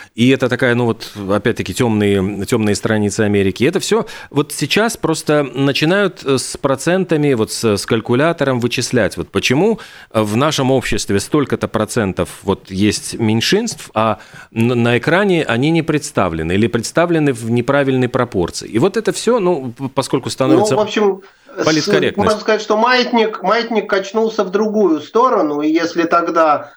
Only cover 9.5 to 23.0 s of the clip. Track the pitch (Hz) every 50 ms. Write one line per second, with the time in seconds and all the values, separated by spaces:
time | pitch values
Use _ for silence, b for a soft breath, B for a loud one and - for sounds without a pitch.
9.5 | 127 143 185 226 220 B B B B B B B - 110 110 104 104 117 139 156
10.5 | 143 - 135 127 135 131 - - 113 101 - - 101 98 - - - 151 139 -
11.5 | 120 107 - - - 110 107 - - 123 107 95 90 - 87 - - - - 95
12.5 | 95 - - - 95 92 101 104 92 - - - - 107 113 107 110 113 113 -
13.5 | 185 202 240 220 - - - - - 110 110 113 104 B B B B B B B
14.5 | B 113 113 120 127 120 117 117 120 120 - 151 160 185 208 202 180 165 - -
15.5 | 117 117 135 156 165 165 151 160 151 147 151 - - - 101 90 82 78 78 80
16.5 | 90 98 113 117 - 117 107 - - 165 165 175 170 160 151 143 127 113 117 113
17.5 | 117 120 120 131 139 143 139 135 131 127 127 120 - 127 123 120 - 98 85 80
18.5 | - - - - - 110 143 196 190 226 214 196 - - - 220 247 240 190 175
19.5 | 180 143 131 123 117 - 139 131 - - 127 - - 139 135 120 - - 131 131
20.5 | 135 - 208 214 - 208 214 208 - 226 214 196 190 190 B B B B B B
21.5 | - 185 160 151 160 156 - 202 - - - 110 - 202 202 190 214 208 - -
22.5 | 214 208 - - 214 214 226 247 247 247